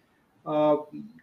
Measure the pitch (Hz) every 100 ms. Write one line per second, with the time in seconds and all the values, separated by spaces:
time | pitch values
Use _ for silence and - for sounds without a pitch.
0 | _ _ _ _ 160 151 151 147 147 147
1 | - -